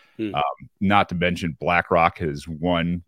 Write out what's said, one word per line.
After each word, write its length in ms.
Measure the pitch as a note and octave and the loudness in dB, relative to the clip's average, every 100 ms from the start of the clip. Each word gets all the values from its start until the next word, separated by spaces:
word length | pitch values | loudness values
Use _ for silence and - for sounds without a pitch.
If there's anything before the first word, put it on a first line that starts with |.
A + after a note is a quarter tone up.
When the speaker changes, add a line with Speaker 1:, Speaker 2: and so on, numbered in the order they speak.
| _ - | _ -10
Speaker 1:
Hmm. 180 | G#2+ F#2 | -6 -2
Speaker 2:
Um, 340 | D2 B1+ - _ | -4 -6 -16 _
not 260 | G2 G2+ F#2+ | 2 4 2
to 60 | F2+ | 0
mention 400 | F2+ F2 E2+ C#2+ | -2 -2 -4 -4
BlackRock 560 | E2+ F2 - F2 E2+ - | 0 0 2 4 4 2
has 260 | E2 D2 E2 | -6 -6 -10
won, 560 | D#2 F2 E2+ E2+ F2 | -4 -2 0 0 -4